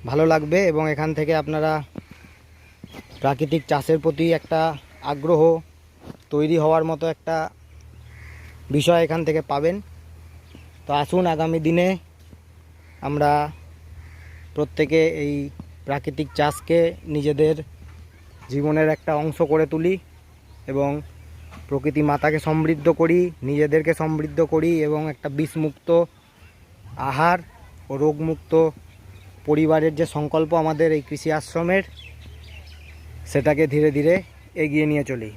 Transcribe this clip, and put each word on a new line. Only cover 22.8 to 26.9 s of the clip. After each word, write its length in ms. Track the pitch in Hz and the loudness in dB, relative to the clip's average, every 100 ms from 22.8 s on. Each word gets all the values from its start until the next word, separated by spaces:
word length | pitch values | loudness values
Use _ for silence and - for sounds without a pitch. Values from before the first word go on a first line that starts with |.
| 151 156 | 2 2
করি, 180 | 165 175 180 160 127 | 4 4 2 -4 -4
নিজেদেরকে 440 | 147 151 156 151 160 | 0 2 2 2 0
সমৃদ্ধ 380 | 160 156 151 147 156 | 0 -2 -2 -2 0
করি 180 | 160 165 165 151 | 2 2 0 0
এবং 140 | 151 156 | -2 -4
একটা 160 | 139 151 139 | -6 -8 -4
বিষমুক্ত 500 | 156 160 156 139 - 170 165 - _ _ - - - - - | -4 -2 -4 -4 2 2 2 -6 _ _ -20 -20 -20 -20 -18